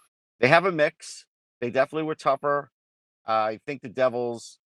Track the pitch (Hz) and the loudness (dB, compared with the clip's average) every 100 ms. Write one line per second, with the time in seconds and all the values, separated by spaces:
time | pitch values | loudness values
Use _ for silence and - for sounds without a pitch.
0 | _ _ _ _ 123 165 190 160 151 - | _ _ _ _ 4 6 4 2 0 -2
1 | - - - _ _ _ 120 131 135 156 | -16 -20 -20 _ _ _ -2 0 0 -2
2 | 156 156 151 135 147 143 139 _ _ _ | -6 -2 -2 0 0 -2 -4 _ _ _
3 | _ _ - 110 110 110 - 139 123 95 | _ _ -2 0 0 -4 -8 -10 -8 0
4 | 127 120 120 117 - - | 0 2 -4 -6 -12 -20